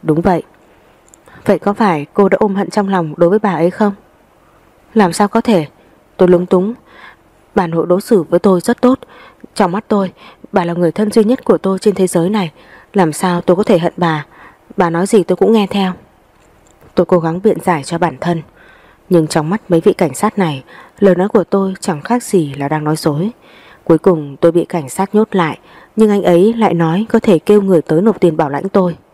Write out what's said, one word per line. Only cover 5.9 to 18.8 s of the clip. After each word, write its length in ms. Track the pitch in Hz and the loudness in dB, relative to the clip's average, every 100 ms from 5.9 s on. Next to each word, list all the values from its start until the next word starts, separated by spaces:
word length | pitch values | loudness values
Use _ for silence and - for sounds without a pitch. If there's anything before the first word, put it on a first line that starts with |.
| _ _ _ | _ _ _
Tôi 120 | 180 | 2
lúng 180 | 180 180 | 2 2
túng. 280 | 185 196 247 _ - - _ _ _ _ | 0 0 -6 _ -20 -20 _ _ _ _
"Bà 120 | - 175 | -4 -2
nội 200 | 165 165 | -2 0
đối 140 | 180 | -2
xử 220 | - 214 | 2 0
với 180 | 156 175 | 2 0
tôi 200 | 208 180 | 2 0
rất 200 | - 240 | 0 0
tốt. 180 | 247 269 - - - _ - | 0 0 -6 -20 -20 _ -20
Trong 180 | - 190 | -4 -2
mắt 120 | 185 - | -2 -2
tôi, 240 | 208 190 - - - - | -2 -2 -8 -20 -20 -6
bà 120 | 202 | -4
là 80 | 170 | -2
người 200 | 170 175 | -2 -2
thân 180 | 156 214 | 0 0
duy 140 | 214 | 2
nhất 200 | 208 262 | 2 0
của 140 | - 180 | 0 0
tôi 200 | 190 190 | 0 -2
trên 160 | - | -2
thế 120 | 190 185 | 0 0
giới 240 | 175 170 | 0 0
này. 220 | 214 175 _ - - _ | -2 -4 _ -20 -20 _
Làm 200 | 202 170 | 0 0
sao 280 | 147 185 175 | 0 -2 -2
tôi 160 | - 180 | 0 0
có 60 | |
thể 160 | 220 185 | 2 0
hận 140 | 170 - | 0 -2
bà? 300 | 175 156 143 - - _ _ - | -2 -2 -6 -20 -20 _ _ -4
Bà 140 | 175 | -2
nói 160 | 165 190 | 0 0
gì 160 | 220 | 0
tôi 120 | 175 185 | 2 0
cũng 160 | 196 | 2
nghe 140 | 220 196 | 2 0
theo." 260 | 196 190 180 _ _ _ _ _ _ _ _ - | -2 -4 -6 _ _ _ _ _ _ _ _ -6
Tôi 120 | - 175 | -2 2
cố 120 | 180 | 0
gắng 240 | 160 170 | 0 -2
biện 160 | 214 165 | -2 -2
giải 200 | - 165 | -2 -2
cho 140 | 135 170 | -4 -4
bản 180 | 170 131 | -4 -4
thân. 220 | - 170 - _ - - | -4 -4 -6 _ -20 -20